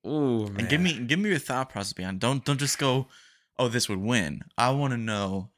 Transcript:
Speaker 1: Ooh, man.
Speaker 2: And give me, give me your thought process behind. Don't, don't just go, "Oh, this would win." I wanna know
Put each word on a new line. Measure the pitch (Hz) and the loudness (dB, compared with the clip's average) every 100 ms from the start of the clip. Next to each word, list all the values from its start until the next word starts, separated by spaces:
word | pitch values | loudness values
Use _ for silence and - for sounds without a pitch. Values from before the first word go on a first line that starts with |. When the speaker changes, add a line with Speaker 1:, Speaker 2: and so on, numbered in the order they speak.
| - | -6
Speaker 1:
Ooh, | 151 139 113 104 | 0 2 2 0
man. | 101 | -4
Speaker 2:
And | - | 0
give | 151 | 2
me, | 180 135 | 2 0
give | 120 160 | 0 0
me | 208 | 2
your | 165 | 0
thought | - 127 131 | -2 -4 -4
process | 104 98 | -6 -8
behind. | - 92 95 | -6 -6 -2
Don't, | 117 135 | 0 0
don't | - 139 | 0 0
just | 139 - | 0 0
go, | 139 127 131 - - _ _ - | 2 2 0 -10 -20 _ _ -2
"Oh, | 127 | 0
this | 120 - | 0 0
would | 98 | -2
win." | 104 123 78 69 - - | 2 2 0 -4 -8 0
I | 120 | 2
wanna | 139 143 120 | 2 0 -2
know | 113 104 98 95 101 | -2 -2 0 -2 -6